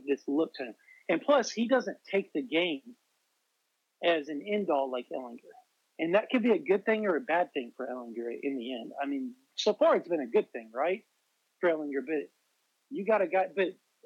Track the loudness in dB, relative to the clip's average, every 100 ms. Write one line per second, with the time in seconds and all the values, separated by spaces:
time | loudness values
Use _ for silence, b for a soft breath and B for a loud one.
0 | 0 -2 0 0 -2 -4 -12 -12 b b
1 | -2 0 4 2 2 -2 2 2 2 -8
2 | -2 -2 -2 -6 0 0 0 -2 -8 -20
3 | _ _ _ _ _ _ _ _ _ _
4 | 2 2 -2 -8 -2 -2 2 0 0 -4
5 | -6 -10 -10 -14 -20 -20 _ _ _ -6
6 | 2 2 2 0 4 2 2 0 2 0
7 | 2 0 0 0 0 -4 -8 -10 -8 -8
8 | -8 -8 -6 -4 -4 -4 -6 -8 -10 -6
9 | -4 -4 -6 -10 _ -2 0 4 4 4
10 | 0 -4 2 0 0 -10 -8 -2 0 -2
11 | _ _ _ _ _ _ 0 0 -2 -4
12 | -2 -4 -4 _ _ _ _ _ _ -6
13 | 2 2 4 2 0 0 -2 -2 _ _